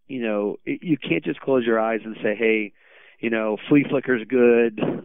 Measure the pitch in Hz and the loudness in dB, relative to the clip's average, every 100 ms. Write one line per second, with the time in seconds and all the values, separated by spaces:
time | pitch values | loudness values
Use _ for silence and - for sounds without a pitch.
0 | - 135 113 104 104 - - 143 180 147 | -14 -8 -4 -2 -4 -6 -8 -8 -2 -4
1 | - 165 160 147 - 131 117 113 110 113 | -2 -4 -2 -6 0 0 2 0 0 -2
2 | 110 107 117 104 113 110 104 _ _ - | -6 -6 -4 0 2 2 -2 _ _ -20
3 | - - 117 113 110 107 - 147 - 143 | -20 -8 -4 -2 -2 -4 2 2 4 -2
4 | 127 123 107 127 120 117 117 107 - - | 0 -2 0 4 6 6 4 0 -4 -4